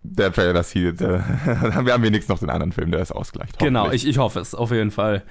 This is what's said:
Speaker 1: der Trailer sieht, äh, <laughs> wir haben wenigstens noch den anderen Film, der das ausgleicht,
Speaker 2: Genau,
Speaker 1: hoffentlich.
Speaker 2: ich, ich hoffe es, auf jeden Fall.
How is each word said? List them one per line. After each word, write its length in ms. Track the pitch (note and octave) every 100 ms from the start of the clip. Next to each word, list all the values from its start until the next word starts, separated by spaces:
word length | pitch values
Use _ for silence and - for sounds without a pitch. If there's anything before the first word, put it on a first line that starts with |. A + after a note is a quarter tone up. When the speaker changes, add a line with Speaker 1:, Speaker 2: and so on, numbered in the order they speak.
Speaker 1:
der 300 | - F#2+ G2
Trailer 300 | F2 F2+ F2
sieht, 360 | F2 F#2+ F2+ E2+
äh, 180 | F#2 F2+
<laughs> 640 | F2+ - - A#2+ A#2+ - B2+
wir 80 |
haben 100 | B2
wenigstens 260 | A2+ G#2+ -
noch 100 | F#2+
den 100 | E2
anderen 220 | F2+ E2
Film, 180 | - E2
der 80 | E2+
das 120 | F#2
ausgleicht, 460 | - - - - -
Speaker 2:
Genau, 220 | D3+ B2
Speaker 1:
hoffentlich. 220 | G#2 C3
Speaker 2:
ich, 60 | C3+
ich 80 | C3+
hoffe 220 | A#2 G2+
es, 140 | -
auf 180 | - A#2
jeden 200 | A#2 G#2+
Fall. 320 | - G#2+ G2+ -